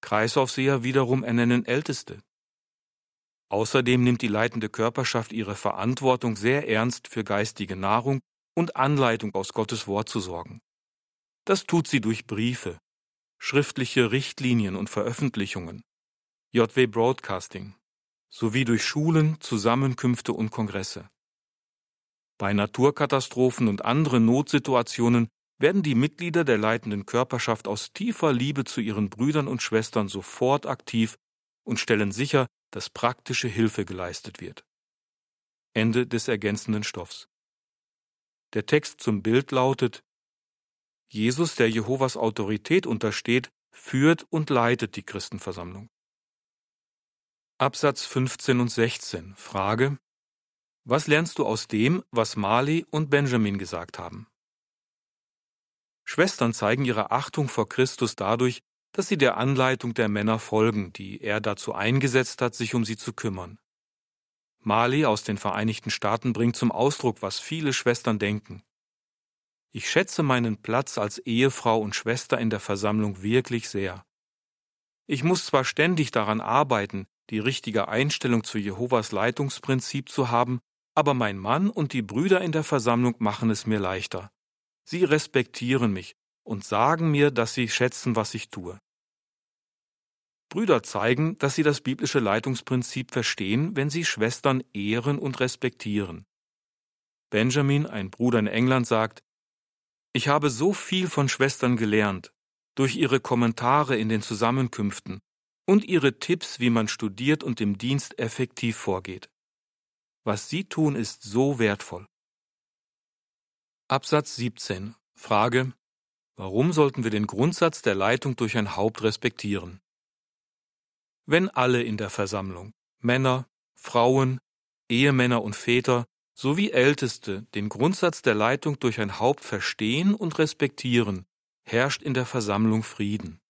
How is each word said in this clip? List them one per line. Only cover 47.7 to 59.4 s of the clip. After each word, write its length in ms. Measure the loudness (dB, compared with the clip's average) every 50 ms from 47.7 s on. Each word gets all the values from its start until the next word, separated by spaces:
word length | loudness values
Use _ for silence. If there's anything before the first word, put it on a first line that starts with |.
| 0 2 0 0 0 0 -8
fünfzehn 540 | -4 -2 0 0 0 -2 -4 0 2 2 2
und 100 | 2 0
sechzehn. 680 | 2 2 0 0 0 -4 -8 -8 -10 -10 -12 -12 -20
Frage: 640 | -20 -18 -8 -4 -2 0 0 2 2 2 0 0 -6 _ _ _ _ _ _ _ _ _ _ _ _ _ _ _ _ _
Was 220 | 0 0 0 2 4
lernst 300 | 2 2 2 0 -2 -2
du 80 | -2
aus 220 | 0 0 -4 -4 -4
dem, 360 | 0 2 2 2 2 0 -2 _
was 260 | 0 0 0 0 0
Marley 500 | -2 0 2 2 2 2 2 0 -2 -2 _
und 200 | -4 -4 0 2
Benjamin 480 | 2 2 4 4 2 2 2 2 0 -4
gesagt 420 | -6 -6 -8 -10 -10 -10 -12 -12
haben? 280 | -12 -12 -12 -14 -18 _ _ _ _ _ _ _ _ _ _ _ _ _ _ _ _ _ _ _ _ _ _ _ _ _ _ _ _ _ _ _ _ _ _ _ _
Schwestern 500 | -8 2 2 2 2 4 0 0 0 0
zeigen 300 | 0 2 2 2 2 2
ihre 280 | 0 0 0 0 0
Achtung 360 | -2 -2 -2 -2 -2 -2 -2 -2
vor 220 | 0 -2 -2 -2
Christus 460 | 2 0 0 0 2 -2 -2 -2 -2
dadurch, 440 | -2 -2 0 0 2 2 0 0 -4 _ _ _ _ _ _
dass 160 | _ -4 -2 0
sie 100 | 2 4
der 200 | 4 4 4
Anleitung 560 | 2